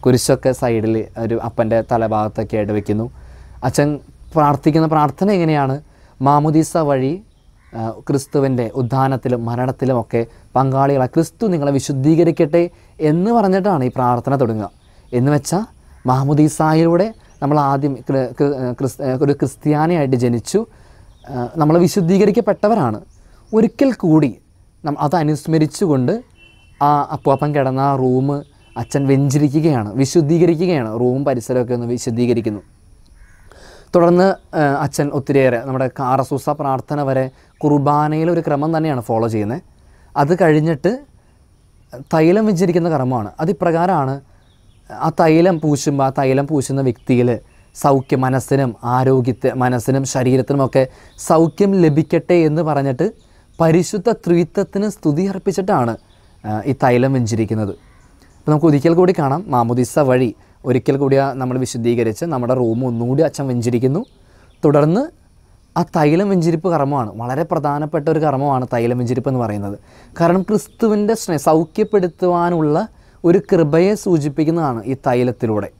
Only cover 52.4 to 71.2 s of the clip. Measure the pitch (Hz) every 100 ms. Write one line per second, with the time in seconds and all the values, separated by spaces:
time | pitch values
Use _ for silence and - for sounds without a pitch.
52.4 | 156 151 156 143 139 127 190 - _ _
53.4 | _ _ 165 165 170 208 185 220 - 170
54.4 | 170 - 190 196 208 - 160 147 196 190
55.4 | - 196 190 185 120 113 _ _ _ _
56.4 | 110 107 107 131 135 123 131 135 113 110
57.4 | 110 110 104 92 _ _ _ _ _ _
58.4 | - 151 165 147 160 170 180 180 143 139
59.4 | 190 123 117 123 123 - 139 127 127 -
60.4 | _ _ - 123 - 139 139 135 139 127
61.4 | 127 127 127 123 117 120 113 107 170 143
62.4 | 120 127 120 113 127 117 120 135 156 -
63.4 | 139 123 117 120 127 147 254 _ _ _
64.4 | _ _ 156 143 151 180 302 _ _ _
65.4 | _ _ _ - 170 180 151 165 202 190
66.4 | 165 165 185 165 139 143 110 95 120 131
67.4 | 165 170 143 143 151 160 151 160 151 135
68.4 | 143 131 123 123 117 123 120 127 123 131
69.4 | 117 104 101 101 - - - - 170 180
70.4 | 180 214 - _ 233 208 208 226